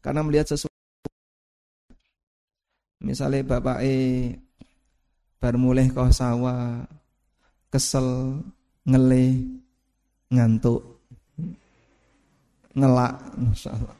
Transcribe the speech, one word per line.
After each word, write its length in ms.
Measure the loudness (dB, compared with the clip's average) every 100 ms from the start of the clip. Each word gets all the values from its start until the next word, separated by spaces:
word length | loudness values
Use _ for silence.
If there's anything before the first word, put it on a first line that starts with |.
Karena 180 | -4 -4
melihat 320 | 0 0 0
sesuatu. 160 | -4 -6 _ _ _ -18 _ _ _ _ _ _ _ _ _ _ _ _ _ _ _ _ _ _ _
Misalnya 400 | -8 -4 -2 -4
bapak 400 | -2 -2 -2 -2
e 120 | -2 0 0 -2 -4 -8 _ _ -20 _ _ _ _ _ _ _
bar 160 | -2 2
mulih 320 | 2 4 2
koh 220 | 2 2
sawah, 720 | 2 2 -2 -2 -4 -6 -8 -12 -18 _ _ _ _ _ _ _
kesel, 680 | -4 -2 -2 -2 -4 -6 -8 -12 -18 _ _
ngelih, 760 | 2 4 6 4 4 2 -4 -12 _ _ _ _ _ _ _
ngantuk, 720 | 2 4 4 2 0 -6 -20 _ -20 _ -12 -12 -12 _ _ _ _ _ _ _ _ _ _ _ 0
ngelak, 400 | 4 4 2 -4 -14 -6
masyaallah. 560 | -2 -2 -6 -8 -8